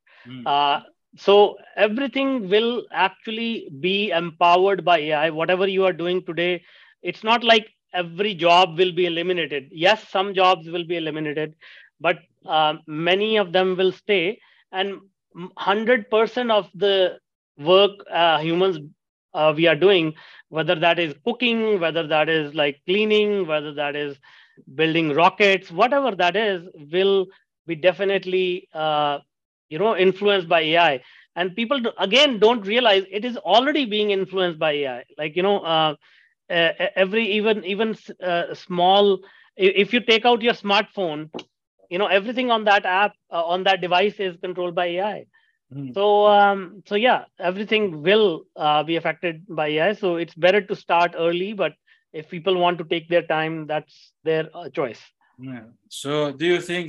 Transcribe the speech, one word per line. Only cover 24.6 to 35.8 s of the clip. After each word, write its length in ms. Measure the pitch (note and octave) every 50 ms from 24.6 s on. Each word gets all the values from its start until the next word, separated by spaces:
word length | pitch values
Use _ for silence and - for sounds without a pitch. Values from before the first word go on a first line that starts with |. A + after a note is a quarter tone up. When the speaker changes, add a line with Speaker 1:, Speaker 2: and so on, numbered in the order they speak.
| - - C3
Speaker 2:
building 380 | C#3 D#3+ D#3+ D#3+ E3 E3 D3+
rockets, 580 | C#3 D#3+ E3+ F#3 - - G#3 G3 F#3+ F#3 - -
whatever 440 | E3 F3 A3+ B3 C#4+ C#4 C4+ A#3+ G3
that 180 | F3+ F3 F3 E3+
is, 320 | G#3+ A3+ G#3 G3 E3+ E3+ F#3 - E3 D3 D3
will 360 | E3 F#3 G3 G3 G3 G3 F3+ F#3+ - _ _ _ _ _ _
be 80 | E3 E3+
definitely, 920 | D3+ E3+ F3+ F3 F#3 G3+ G3 G3 F#3+ F#3 F#3 F#3 F#3 F#3 F3+ F3+ F#3 - _
uh, 460 | - D#3 D#3 D#3 D3+ D3+ D3 D3 C#3+ C#3+ - _ _ _ _ _ _ _ _ -
you 80 | D3+ D#3
know, 180 | G3+ A3+ G3+
influenced 520 | F3 F#3 F#3+ F#3 - G3+ G3+ G3+ F#3+ E3+ E3
by 120 | F3 E3
A 180 | D#3+ D#3 E3 E3+
I. 240 | E3+ D#3 C3+ B2 - _ _ _ _ _ -
And 200 | E3+ F3+ F#3 F3+
people, 220 | A3+ A#3 A3 C#4+ C4+
do, 100 | A3+ G#3+ - -
again, 400 | F#3+ G3 A3 C4+ D4 C#4 A#3+ F#3+
don't 280 | G#3+ A3 B3 A3+ F#3+
realize 380 | G3 A3 B3 B3 A3 G3 G3 G3 -
it 140 | - G#3+ A3+
is 120 | B3 A#3 -
already 460 | - E3 G3 A#3+ C4 D4 D4+ D4+ C4
being 240 | G3+ G#3 G#3+ G#3 G#3
influenced 480 | G3 F#3+ F#3 F#3 F#3 F#3+ F#3 F3 D#3+ D#3
by 140 | E3 D#3
A 160 | D3 D3 C#3 C3 B2 B2
I. 60 | - _ _
Like, 200 | - D3+ D#3+ D3+
you 80 | F3 F#3 G3+
know, 100 | G3+ G3+
uh, 340 | - E3 E3 D#3+